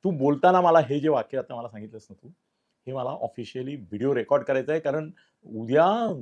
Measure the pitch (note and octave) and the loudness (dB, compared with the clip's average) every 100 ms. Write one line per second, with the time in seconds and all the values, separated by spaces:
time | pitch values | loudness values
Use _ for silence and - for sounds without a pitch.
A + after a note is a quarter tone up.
0 | F#3+ D#3 C#3 C#3+ F3+ F#3 F3 E3 B2+ C#3+ | -4 0 0 4 4 6 6 4 4 -2
1 | D3+ C3+ A2 C3+ - B2 A#2 G#2+ G#2+ A2+ | 0 0 -2 -8 -8 -12 -12 -14 -16 -18
2 | _ G#2 B2 F3+ _ _ _ _ - C3 | _ -20 -20 _ _ _ _ _ -10 -6
3 | B2 C#3+ A#2 - A2 C3 C3 C#3+ F#2 G#2 | -6 -6 -8 -8 -12 -10 -10 -10 -10 -4
4 | C3+ B2+ G#2+ C#3+ A#2 C3 C3 D#3+ D3+ D3 | 0 0 2 0 2 -2 0 -2 -2 -4
5 | D#3 - _ _ - A2+ A2+ C#3+ F3 A3+ | -6 -16 _ _ -14 -12 0 4 4 2
6 | A3+ D3+ | -4 -8